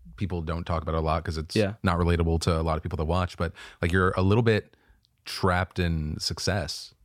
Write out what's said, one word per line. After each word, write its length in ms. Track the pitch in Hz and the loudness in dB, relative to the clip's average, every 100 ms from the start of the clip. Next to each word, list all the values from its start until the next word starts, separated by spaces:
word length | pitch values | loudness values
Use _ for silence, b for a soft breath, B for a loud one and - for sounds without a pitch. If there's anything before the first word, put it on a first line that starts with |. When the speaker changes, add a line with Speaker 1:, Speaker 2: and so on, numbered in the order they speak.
| - - | -18 -8
Speaker 1:
people 260 | 92 87 | -6 -4
don't 220 | 80 82 - | -4 -6 -2
talk 160 | 82 | -2
about 120 | 78 80 | -2 -2
it 20 | |
a 20 | |
lot 220 | 78 80 | 0 -2
'cause 140 | 80 80 | -2 -8
it's 160 | 76 | -2
Speaker 2:
Yeah. 200 | 110 101 113 | 0 0 0
Speaker 1:
not 140 | 95 85 | 0 2
relatable 420 | 87 85 82 82 | 2 2 2 2
to 180 | - 80 | 2 0
a 40 | |
lot 140 | 80 78 | 0 -2
of 60 | |
people 140 | 85 85 | -4 -4
that 80 | |
watch, 320 | 78 90 90 - | -2 0 -2 -4
but, 160 | 82 - B B | -6 -6 B B
like, 120 | 87 | 0
you're 200 | 95 92 92 | 4 4 4
a 60 | |
little 200 | 95 110 | 4 4
bit 320 | 113 104 - _ _ _ _ _ | 4 2 -2 _ _ _ _ _
trapped 540 | - - 95 90 92 - | -12 0 2 2 0 0
in 400 | 87 80 76 - | 0 0 -4 -4
success, 760 | - 82 - 95 - - - _ | -6 -4 -2 -2 -4 -10 -14 _